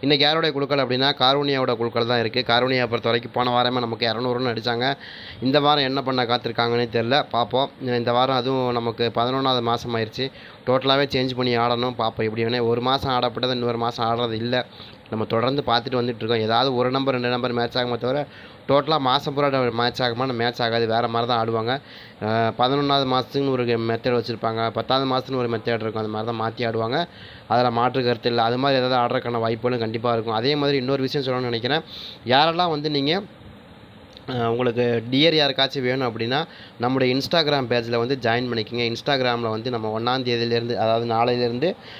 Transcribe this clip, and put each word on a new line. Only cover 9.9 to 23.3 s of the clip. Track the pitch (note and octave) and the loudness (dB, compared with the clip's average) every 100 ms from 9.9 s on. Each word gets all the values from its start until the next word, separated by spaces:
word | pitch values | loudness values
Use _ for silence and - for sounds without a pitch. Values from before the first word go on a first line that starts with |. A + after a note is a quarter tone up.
| A#2 | -4
ஆயிருச்சு. | A2 - C3 - - - | -4 -4 -8 -8 -20 -10
டோட்டலாவே | - B2+ C3+ C3+ C#3+ | 0 0 4 2 2
சேஞ்ச் | C3 C3 | 0 -2
பண்ணி | B2 B2+ A#2+ | 0 0 2
ஆடணும், | A#2+ A#2+ B2 A#2 | 2 2 -2 0
பார்ப்போம் | A2+ A2 A2 | -2 0 -4
எப்படி | A2 | 0
வேணா. | A2+ B2 A#2 | -2 0 2
ஒரு | A#2+ | 2
மாசம் | B2 C3+ C#3 | 2 0 0
ஆடப்பட்டது | B2 B2 A#2+ B2+ | 0 0 -2 -2
இன்னொரு | B2 A#2+ A#2 | -2 -2 0
மாசம் | A#2 A#2 A#2 | -2 -2 -2
ஆடுறது | A#2 A#2+ A2 | 0 -2 -2
இல்ல. | A#2 B2+ - - - - - | -2 -2 -4 -12 -20 -20 -8
நம்ம | A2 | -6
தொடர்ந்து | G#2+ A2+ A#2+ C#3+ | -2 0 0 0
பார்த்துட்டு | C3 A#2+ A#2 B2+ | 2 0 0 -2
வந்துட்டு | A#2+ A2+ | -2 -4
இருக்கோம். | A2+ A#2 | -2 0
ஏதாவது | A2 A#2 C3+ | 2 2 2
ஒரு | B2 B2 | 2 0
நம்பர், | C3+ C3+ | 0 0
ரெண்டு | B2+ B2 | 0 0
நம்பர் | B2 B2 | -2 -2
மேட்ச் | A#2+ A#2 C3 | -2 -2 -2
ஆகுமே | B2 A#2+ | -2 -2
தவிர, | B2 C#3 C#3+ - - - - | -2 -2 -4 -12 -20 -18 2
டோட்டலா | C#3 C#3 D#3 | 2 4 0
மாசம் | C3+ C3+ D3+ | 2 2 0
பூரா | C#3 C#3+ C3+ B2 | 0 0 2 0
மேட்ச் | A#2 A#2+ A#2 | 2 -2 0
ஆகுமான்னா | B2+ A#2 C3 | -2 0 -2
மேட்ச் | A#2 A#2+ A#2+ | 0 -2 0
ஆகாது, | A#2 A#2 A2+ | -2 0 2
வேற | A2+ A#2 | 0 0
மாதிரி | A#2 A#2+ | 0 0
தான் | A#2+ | 0
ஆடுவாங்க. | A2+ A2+ A2+ C3+ - - - - | 0 0 -2 -4 -6 -20 -20 -8
அஹ், | G#2+ A2+ A2+ | -2 0 0
பதினொன்னாவது | A2 B2 C#3 C#3+ C#3 C3 | 0 0 2 2 2 2
மாசத்துக்குன்னு | B2+ B2 | 0 0